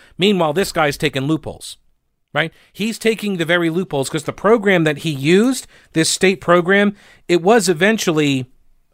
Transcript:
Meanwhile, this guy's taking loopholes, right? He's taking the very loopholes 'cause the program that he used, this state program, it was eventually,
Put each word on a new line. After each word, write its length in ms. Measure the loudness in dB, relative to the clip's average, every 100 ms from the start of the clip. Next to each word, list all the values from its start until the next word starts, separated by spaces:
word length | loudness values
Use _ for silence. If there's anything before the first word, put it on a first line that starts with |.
| _ -2
Meanwhile, 380 | 0 2 0
this 180 | -2 -4
guy's 240 | 0 -2 0
taking 300 | -4 -4 -4
loopholes, 500 | -4 -6 -14 -16 -20 _ _ _ _ _
right? 180 | -6 -6 _ _
He's 260 | -8 -8 -4
taking 380 | -4 -2 -4 -4
the 80 |
very 240 | 0 0 0
loopholes 400 | -2 -4 -4 -4
'cause 140 | -6
the 100 | -8
program 520 | -4 2 2 2 2
that 140 | 2 -2
he 100 | -6
used, 560 | -4 2 4 4 0 -8 -20 _
this 160 | -2 -2
state 320 | 0 0 0
program, 560 | 2 2 4 2 2 -2 -18 -18 -2
it 140 | 0
was 260 | 4 2 2
eventually, 800 | 2 2 0 0 0 0 -2 -4 _ _ _ _